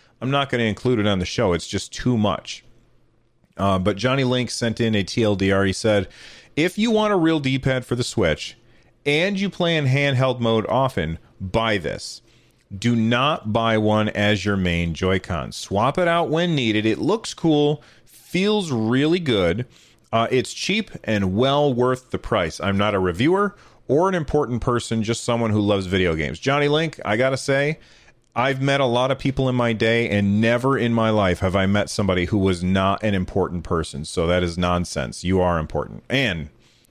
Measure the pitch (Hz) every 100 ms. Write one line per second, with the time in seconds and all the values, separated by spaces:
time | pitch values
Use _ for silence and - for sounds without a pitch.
0 | _ - 127 139 135 123 113 95 127 117
1 | 104 95 90 - 107 85 - 98 - -
2 | 127 120 104 82 - - - - _ _
3 | _ _ _ _ _ - 98 95 92 98
4 | 123 135 127 127 117 - 117 110 113 107
5 | 92 - 107 101 95 98 98 92 110 104
6 | 92 - - - - - 175 - 233 214
7 | 214 196 165 160 139 131 131 131 - 120
8 | - - 85 76 - - _ - _ _
9 | 143 147 185 196 196 - 175 160 139 135
10 | 143 131 131 123 117 113 98 123 131 -
11 | 80 80 - - 95 113 113 104 78 50
12 | - - _ _ _ _ - 98 120 120
13 | 113 120 139 160 107 113 113 110 107 107
14 | 107 - 104 104 104 98 90 85 85 80
15 | 92 95 - 85 60 - - 98 123 147
16 | 175 170 143 156 175 151 117 107 110 90
17 | 123 226 - - 165 147 147 151 - -
18 | _ - - 175 202 208 170 120 110 127
19 | 151 185 160 107 87 101 123 - _ _
20 | - 113 113 127 110 - - 208 208 -
21 | - 107 95 98 131 143 147 120 127 127
22 | - - - 107 82 - 90 98 104 101
23 | 92 87 143 190 202 - - - - 139
24 | 185 180 147 151 123 120 - 120 - 113
25 | 107 113 - 117 113 107 104 101 92 95
26 | 90 80 73 - 135 143 147 151 165 -
27 | - 107 131 135 - 139 143 156 - -
28 | - _ _ 113 131 131 139 139 131 120
29 | 131 131 139 131 131 127 120 110 113 117
30 | 117 101 101 104 113 120 131 131 120 117
31 | 113 107 95 87 95 95 95 104 - -
32 | 98 90 87 107 95 87 90 95 95 98
33 | 107 98 92 98 82 87 - 85 80 69
34 | 78 - 82 90 87 85 90 87 87 -
35 | 60 - 87 95 90 85 76 78 55 53
36 | - 131 127 85 71 _ _ _ _